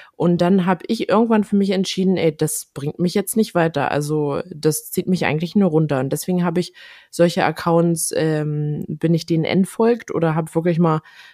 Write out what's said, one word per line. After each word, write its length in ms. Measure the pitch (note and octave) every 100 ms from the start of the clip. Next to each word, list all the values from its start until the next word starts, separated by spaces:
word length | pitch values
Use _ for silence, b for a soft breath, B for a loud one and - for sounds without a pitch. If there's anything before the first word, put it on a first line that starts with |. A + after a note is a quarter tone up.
| B -
Und 240 | F3 F3
dann 240 | F3 G3 F3
hab 180 | F3+ -
ich 200 | A3+ -
irgendwann 380 | G3+ A3+ A3 G3
für 100 | G3+
mich 140 | G3
entschieden, 480 | F#3+ F#3 - F#3+ F3+
ey, 180 | E3 D3+
das 340 | D#3 - -
bringt 260 | - C#3 -
mich 140 | F3
jetzt 240 | G3+ G3 A3
nicht 180 | A3 F3
weiter, 360 | E3 D#3+ C3
also 500 | D3 D3 D3+ D3 C3 F3+
das 380 | D#3+ D#3 D3+ -
zieht 160 | - F#3
mich 180 | F#3 -
eigentlich 300 | D3+ E3+ G#3
nur 140 | F#3+
runter. 320 | D#3 D#3 C3+
Und 100 | C3+
deswegen 320 | D3+ - F3+
hab 140 | F3 E3+
ich 160 | F3 B B B B
solche 340 | - F3 F3 D#3
Accounts, 680 | D#3 E3+ E3+ E3+ E3 -
ähm, 720 | - D#3+ D3+ D3+ D3+ D3 D3+ -
bin 240 | D3+ E3
ich 120 | E3 -
denen 200 | E3 D#3
entfolgt 680 | F3+ F#3+ - A3+ A#3 -
oder 220 | - E3 D#3
hab 180 | D#3+
wirklich 240 | E3+ F3 E3
mal 220 | E3 D#3 B B B